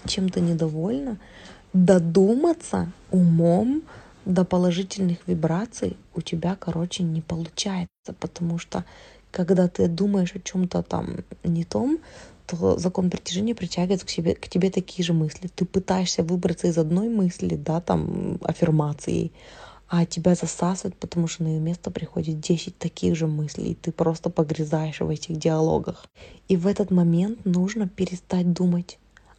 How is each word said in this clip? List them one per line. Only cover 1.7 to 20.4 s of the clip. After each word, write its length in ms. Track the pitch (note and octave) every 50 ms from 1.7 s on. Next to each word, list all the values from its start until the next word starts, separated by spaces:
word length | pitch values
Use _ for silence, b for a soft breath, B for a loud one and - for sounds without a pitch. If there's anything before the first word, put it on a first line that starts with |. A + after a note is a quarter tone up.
| -
додуматься 1160 | F#3 F3 G3 F#3+ F3+ E3 E3 E3 G3 F#3+ G3+ A#3 C#4 E4 F4 D#4+ - - - - F#3 E3+ F3 - - - -
умом 680 | F#3 F#3 F3 E3+ E3 E3 E3 E3+ F3 G3 A3 B3+ C#4+ D#4+ - B B B B B B B -
до 200 | F#3+ F3+ F#3+ F3+
положительных 720 | - F#3 F3+ F3+ F3+ E3+ F#3 G3 F#3 - G3+ F#3+ F3 E3+ - -
вибраций 680 | F3+ F3+ D#3 D#3+ D#3+ D#3+ F#3+ A#3 - - - - F3+ F3+ - - - -
у 60 | F3
тебя, 340 | - - F3 E3 E3 F3 G3 -
короче, 440 | - F3 F3 E3 F3 F3+ - - F3
не 180 | E3 D#3+ D#3+
получается, 920 | D#3+ - E3 D#3+ E3 - - - - G3+ F#3 F3+ F3 - _ _ - - F3+ -
потому 400 | - F3+ - - F3 E3+ E3+ E3+
что 240 | - - - F#3 F3+ B B B B B B B B _
когда 360 | - F#3 F3 E3 F#3+ F#3 F3+
ты 200 | F3 - - F#3
думаешь 460 | E3+ E3 E3 G3+ G3+ G3+ F#3+ F3+ F3 -
о 40 | F#3
чем-то 440 | - - - F#3 F#3 F3+ - F3 F3
там 340 | - - E3+ F3+ F3+ - - - - - - -
не 200 | F3 E3 E3 E3
том, 360 | - - G#3+ A#3 C#4+ D#4+ D#4+ B B B B B B B B -
то 300 | - F3+ E3 F3+ - -
закон 320 | - E3+ F#3 - F#3+ F3+ F3
притяжения 460 | - - - - F3 F#3 G#3+ A#3 A3+
притягивает 480 | - F#3 E3+ - F3 F3+ F#3 G3 F#3 -
к 60 | -
себе, 260 | - - E3 F3 F#3+
к 120 | - -
тебе 220 | - - F3+ F#3+ F#3+
такие 340 | - F#3 F3+ - - F#3 E3+
же 100 | E3+ E3
мысли. 360 | D#3+ D#3 D#3 - - F#3 F3 -
Ты 100 | - F3+
пытаешься 580 | - - F#3+ F#3 - F#3 F#3+ F3+ - - - E3
выбраться 440 | D#3+ F3+ F3+ F3+ F3 E3+ - -
из 100 | F3 D#3+
одной 320 | E3 D#3 D#3 F3 F#3+ A3 A#3
мысли, 460 | A#3 G#3 F#3 F3 - - F3+ F3 E3
да, 260 | D3 C#3+ E3 D#3+ F3
там, 560 | - - - D#3+ - - F2 F#2 F#2 F#2+ F#2 - -
аффирмацией, 880 | - - - E3+ D#3+ D#3 D3+ D3 D3 D3 - - D#3+ E3+ E3+ E3+ E3 B B B B B B B B B B B -
а 160 | F3 E3+ E3+
тебя 300 | - - F3 D#3+ F3+ F3
засасывает, 600 | -